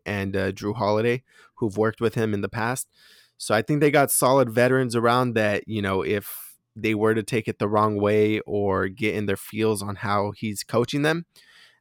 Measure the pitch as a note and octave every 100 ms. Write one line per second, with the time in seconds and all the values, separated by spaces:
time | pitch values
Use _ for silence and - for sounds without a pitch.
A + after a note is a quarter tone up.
0 | - G2+ G2 F#2+ F#2+ G2+ G#2 G#2 G#2 G#2+
1 | A#2 B2+ - _ - - A2+ G#2 A2 -
2 | A#2 A#2+ A2 G2+ G2+ A#2 A2+ B2+ - _
3 | - - _ - - A2 - D3 D3 C#3+
4 | C#3 - C3 C3+ A#2+ A2+ B2 C3 B2+ A#2
5 | A#2 B2 B2 A2+ G#2 G2+ - G#2+ G2 F#2+
6 | E2 G#2 - - - - _ G#2+ A2 G#2+
7 | A2 A2+ G#2 A#2 G#2+ - G#2 G#2+ G#2+ G2+
8 | G#2 G#2+ G#2+ G#2+ - G2+ G2+ F#2 G2 F#2+
9 | G#2+ F#2+ G#2 G2 - G#2+ A2 G#2 G2+ G2+
10 | G2+ G#2 G#2 G2+ A2 G2+ - A#2 A#2+ D3
11 | D3+ E3 - _ _ - - _